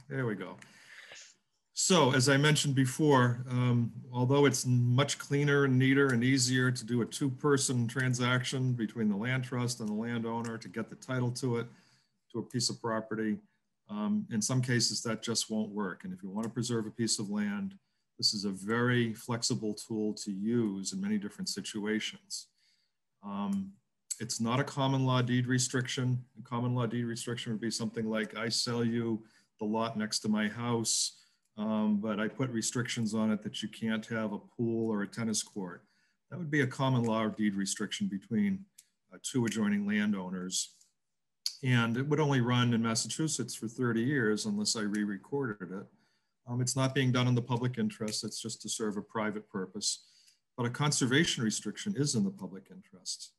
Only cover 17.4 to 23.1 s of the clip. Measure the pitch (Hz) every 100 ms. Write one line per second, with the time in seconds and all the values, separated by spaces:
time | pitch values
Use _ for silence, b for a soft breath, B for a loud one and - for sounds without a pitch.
17.4 | 104 101 98 98 _ _ _ - 113 104
18.4 | 101 92 101 117 123 123 113 107 - 117
19.4 | - 107 107 104 - 110 107 104 107 95
20.4 | 107 120 107 98 95 95 101 107 101 -
21.4 | 92 - - 107 104 107 - - - -
22.4 | - _ _ _ _ _ _